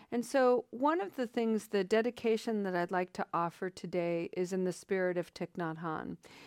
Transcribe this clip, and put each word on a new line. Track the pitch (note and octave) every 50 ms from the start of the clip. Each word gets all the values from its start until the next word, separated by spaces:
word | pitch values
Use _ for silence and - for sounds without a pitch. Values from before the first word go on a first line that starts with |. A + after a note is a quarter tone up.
| - _ -
And | A#3+ A3+
so | - - C4+ B3+ B3 B3 B3 - -
one | - A#3 C4 D4 D#4+ F4
of | G4 F#4 -
the | - B3+
things, | A3 - A#3+ A#3 A3+ A3 G#3+ G#3 -
the | - G3+ F#3+
dedication | F#3 A3 A3+ A3+ B3 A#3+ - - A3+ A3+ A3 - A#3+ A3+ G#3 G3+
that | F#3+ F3+
I'd | F3 F3 E3+
like | F#3+ F3+ F#3 F3+ -
to | - G3 - -
offer | E3 E3+ E3+ - - G3 F#3
today | F#3 - - F3 E3 F3+ E3+ E3+ E3+ E3+ E3+ - -
is | - F#3 F3 F#3+
in | F#3 F#3
the | F3+ F3+
spirit | - - - G3 F#3+ F#3 F3+ F3 F3
of | E3+ - -
Thich | - F3 E3 - -
Nhat | F3 D#3+ D#3+ D#3+
Hanh. | F3 E3 D#3 - - - E3+ - - - - - -